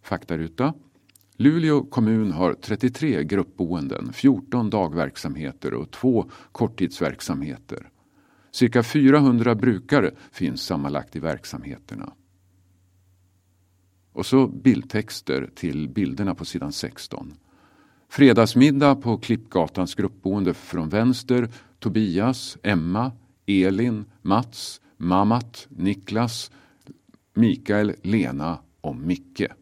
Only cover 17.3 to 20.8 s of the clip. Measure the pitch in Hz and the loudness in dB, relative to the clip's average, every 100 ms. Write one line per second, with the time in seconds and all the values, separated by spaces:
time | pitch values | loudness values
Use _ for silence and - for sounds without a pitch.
17.3 | - _ _ _ _ _ _ _ - 139 | -20 _ _ _ _ _ _ _ 6 8
18.3 | 117 110 123 139 139 143 135 117 110 - | 8 6 6 6 6 4 4 0 -4 -2
19.3 | 113 - 92 78 - 90 - 95 - 95 | -4 0 0 0 0 -6 -2 -4 -4 -2
20.3 | 98 95 85 - 85 | 0 0 -2 -6 -6